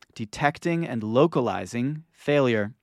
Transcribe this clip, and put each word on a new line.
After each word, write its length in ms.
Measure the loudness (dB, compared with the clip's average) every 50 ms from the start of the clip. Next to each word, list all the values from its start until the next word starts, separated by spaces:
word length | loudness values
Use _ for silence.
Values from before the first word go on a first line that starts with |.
| -20 _ -12
Detecting 720 | -12 -12 -10 -6 0 0 0 0 -2 -4 -4 -2 -2 -4
and 160 | -4 -4 -6 -4
Localizing 1000 | 2 4 4 4 4 4 0 0 0 -2 -4 -6 -6 -6 -4 -4 -4 -6 -8 -12 _
Failure. 600 | _ _ -2 0 2 4 4 4 2 2 0 -2 -6 _